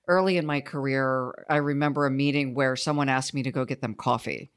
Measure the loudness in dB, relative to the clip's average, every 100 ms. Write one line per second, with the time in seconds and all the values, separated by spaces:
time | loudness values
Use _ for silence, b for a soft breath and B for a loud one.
0 | 0 2 4 2 0 -4 -4 -4 -2 0
1 | 2 0 -2 -8 0 0 2 0 0 2
2 | 2 2 2 2 0 0 0 0 0 0
3 | 2 0 0 -4 -2 -2 -4 -4 -6 -2
4 | 0 0 -2 -8 -10